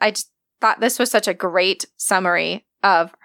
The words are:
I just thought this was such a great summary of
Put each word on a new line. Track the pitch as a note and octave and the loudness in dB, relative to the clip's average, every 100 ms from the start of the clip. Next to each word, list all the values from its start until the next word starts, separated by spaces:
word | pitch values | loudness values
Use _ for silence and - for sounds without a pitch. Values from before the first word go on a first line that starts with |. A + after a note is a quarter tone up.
I | G#3+ | -2
just | G3+ - _ _ _ | -2 -10 _ _ _
thought | A3 - | -2 0
this | A#3 B3+ | 0 0
was | A3+ | 0
such | A3+ G#3 | 0 0
a | |
great | F3+ F#3 F3+ F#3 F#3 - - | -2 -2 0 0 -2 -8 -8
summary | - F#3+ F3+ E3+ E3 F#3+ - _ | -2 0 0 0 -2 -6 -12 _
of | G3 F3 E3+ - | 2 2 0 -4